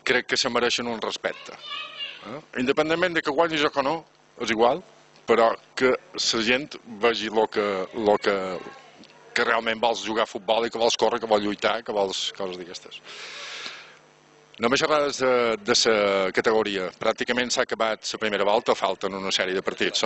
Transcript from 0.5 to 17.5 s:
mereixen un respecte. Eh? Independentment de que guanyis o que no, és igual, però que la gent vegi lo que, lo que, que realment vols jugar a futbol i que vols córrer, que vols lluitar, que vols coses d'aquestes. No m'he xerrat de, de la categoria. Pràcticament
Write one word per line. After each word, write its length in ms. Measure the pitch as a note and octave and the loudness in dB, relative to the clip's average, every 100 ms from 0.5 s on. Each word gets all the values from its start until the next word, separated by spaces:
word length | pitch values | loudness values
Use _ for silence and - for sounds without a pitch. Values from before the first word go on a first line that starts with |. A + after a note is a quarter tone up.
mereixen 400 | A#2+ A#2+ - A#2+ | 0 0 0 -4
un 80 | A2 | -4
respecte. 560 | G#2+ - - - - - - - - - - - G2 | -6 -4 -6 -6 -14 -16 -12 -12 -12 -12 -12 -12 -12
Eh? 100 | C#3 - - | -12 -8 -2
Independentment 560 | B2+ C#3 D#3 E3 F3+ E3 | 0 2 0 0 0 0
de 80 | |
que 80 | D3+ | 0
guanyis 320 | C#3 E3+ D#3 | 2 2 2
o 80 | D3 | 0
que 120 | C#3+ | 0
no, 180 | C3+ D#3+ - _ _ - | -2 -2 -8 _ _ -6
és 80 | A2+ | -2
igual, 320 | A2 A#2+ D#3 - - - - - | 4 4 2 -6 -20 -20 -6 2
però 220 | A2+ A2+ G2 - - | 4 4 2 -8 0
que 160 | C3 | 2
la 480 | B2 - - - A#2 A2 | 2 -4 -6 -2 0 0
gent 320 | B2+ D3 - - G#2 | 0 -2 -14 -16 0
vegi 260 | A#2 A2 G#2+ | 0 0 -2
lo 180 | G#2+ G#2+ | 0 0
que, 140 | A2 G#2 F#2+ F#2 | 0 -2 -2 -4
lo 220 | - G#2 G#2 | 0 2 4
que, 200 | G#2 G2 F#2 F2+ - - - - - - - | 2 0 -2 -8 -12 -18 -20 -20 -20 -20 -4
que 100 | - | -2
realment 360 | A#2+ A#2 A2+ A2 | 0 0 0 0
vols 240 | A#2 G#2 G2+ | 0 -2 -2
jugar 180 | A2 | -2
a 60 | G#2+ | -2
futbol 360 | A2+ G2 A2 A#2 | -2 0 0 0
i 60 | |
que 80 | A2+ | 0
vols 160 | A#2 - | 0 2
córrer, 240 | A2 A#2+ | 2 0
que 80 | A2 | 2
vols 160 | G#2+ | 2
lluitar, 380 | G#2 G2+ G#2+ A2 | 2 0 0 0
que 80 | A#2+ | -2
vols 380 | G#2 G2 F#2 - - | 0 0 -2 -6 -6
coses 180 | F#2+ F2+ | -8 -8
d'aquestes. 460 | F2 F2+ - - - - - - - - - - - - - _ _ - _ - | -12 -16 -16 -20 -18 -16 -14 -14 -12 -12 -12 -14 -18 -20 -20 _ _ -20 _ -4
No 120 | A#2 | 0
m'he 80 | C#3 | 2
xerrat 400 | D#3 D3+ C#3+ B2+ | 2 2 0 0
de, 140 | C3 B2 A#2 G#2+ G#2 | 2 4 2 0 2
de 80 | A#2+ | 2
la 480 | A#2+ G#2+ G2+ G2 F#2+ | 4 4 4 2 2
categoria. 540 | G#2 A#2+ A2 G#2 G2 F2+ - | 0 2 2 2 -2 -4 -4
Pràcticament 540 | A2 A2 C#3 A#2+ B2 | -2 -2 -2 0 0